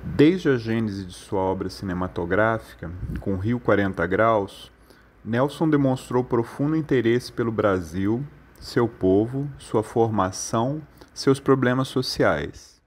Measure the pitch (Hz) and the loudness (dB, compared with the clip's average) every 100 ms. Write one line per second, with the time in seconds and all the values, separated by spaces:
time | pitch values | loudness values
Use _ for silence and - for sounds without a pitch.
0 | - - 147 185 175 127 113 113 113 98 | -8 4 4 4 0 0 0 -2 -2 -4
1 | 92 87 - 98 95 95 92 - 101 90 | -10 -14 -6 -2 0 -2 -4 -6 -6 -4
2 | 92 - 87 95 110 113 - - 85 87 | -4 -6 -2 2 2 0 -6 -14 -14 -10
3 | - - - 98 101 120 - 101 101 95 | -8 -6 -4 -2 -2 -2 2 2 2 0
4 | 87 92 113 113 98 - - _ - - | -2 2 4 2 0 -8 -20 _ -20 -20
5 | - _ - 117 143 143 160 151 135 127 | -20 _ -4 0 0 0 2 4 2 0
6 | - 123 123 120 117 - 143 160 147 131 | 0 -2 0 0 -2 -2 -2 0 0 2
7 | 113 120 - - 120 110 104 95 82 87 | 4 2 -2 -4 -4 2 2 2 -2 -4
8 | 98 117 143 - - - - - 117 - | -2 -2 -4 -14 -20 -20 -4 0 0 0
9 | 92 95 113 135 143 139 - 113 107 123 | 4 4 2 -4 -8 -10 -4 -2 -2 0
10 | 113 110 92 98 - 113 123 151 147 - | 0 2 -2 -2 -4 -2 -2 -4 -10 -20
11 | - - - 135 - 135 123 127 131 131 | -20 -2 0 2 4 4 4 0 0 -2
12 | 127 - 120 73 - - - _ | -4 2 2 2 -2 -10 -20 _